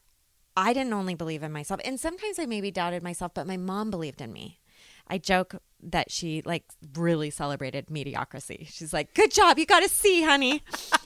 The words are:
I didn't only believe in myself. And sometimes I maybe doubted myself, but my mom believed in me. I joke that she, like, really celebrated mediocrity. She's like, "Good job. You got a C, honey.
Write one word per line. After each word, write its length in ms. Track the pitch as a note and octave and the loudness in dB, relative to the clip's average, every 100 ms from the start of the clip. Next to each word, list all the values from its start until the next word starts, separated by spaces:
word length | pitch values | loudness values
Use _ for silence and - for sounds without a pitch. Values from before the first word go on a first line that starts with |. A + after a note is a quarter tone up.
| _ _ _ _ _ - | _ _ _ _ _ 0
I 180 | G3 | 2
didn't 200 | B3 C4 | 2 0
only 220 | G#3 F#3 E3+ | -2 -2 -4
believe 260 | D#3+ D#3 | -4 -6
in 100 | D3+ | -6
myself. 280 | D3+ D3 G3 - | -8 -6 -6 -6
And 140 | C4 | -6
sometimes 380 | D#4+ F#4 G#4+ F#4 | -6 -6 -6 -6
I 80 | D4 | -4
maybe 240 | G#3+ G3+ | -4 -4
doubted 320 | F#3+ F3 F3 | -2 -2 -4
myself, 320 | F3 F3 F3 | -6 -6 -8
but 140 | - D#3 | -6 -6
my 100 | F#3 | -6
mom 320 | F#3 G3 A3 | -4 -4 -4
believed 320 | F#3 D#3 - | -4 -6 -10
in 100 | B2+ | -12
me. 260 | E2+ - - _ _ - - - | -12 -16 -18 _ _ -20 -20 -8
I 100 | F#3 | -6
joke 360 | - F#3 F3+ - - _ | 2 2 0 -6 -20 _
that 300 | E3+ E3+ - | -4 -2 -2
she, 300 | - E3+ D#3 | -4 -4 -4
like, 220 | D#3+ E3 - - D3+ C#3+ | -4 -6 -6 -18 -14 -2
really 340 | E3+ E3 D3+ | 2 2 0
celebrated 600 | - C#3+ C#3 C3+ C#3 - | -4 -6 -4 -6 -8 -8
mediocrity. 760 | D#3 C3+ - - - - - D#3 | -8 -6 -6 -8 -10 -14 -14 -14
She's 220 | - D#3 | -14 -6
like, 220 | E3 - | -4 0
"Good 180 | - A4 | 4 6
job. 260 | - F#4 D4 | 8 8 6
You 80 | D#4+ | 6
got 200 | F#4 F#4+ | 6 6
a 20 | |
C, 320 | - G#4 F4 | 4 4 6
honey. 400 | D#4 C#4+ C4 D4 - - - D#4 | 6 4 4 0 -4 -10 -2 -2